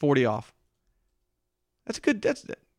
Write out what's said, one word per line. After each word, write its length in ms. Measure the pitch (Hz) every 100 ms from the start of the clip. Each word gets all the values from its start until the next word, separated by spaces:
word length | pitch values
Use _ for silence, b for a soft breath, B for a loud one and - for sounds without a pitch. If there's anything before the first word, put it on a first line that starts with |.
forty 260 | 147 131 120
off. 260 | 107 - _ _ _ _ _ _ _ _ _ _ _ _ _ -
That's 120 | 226
a 20 |
good, 200 | - 220
that's, 240 | - 262 - - _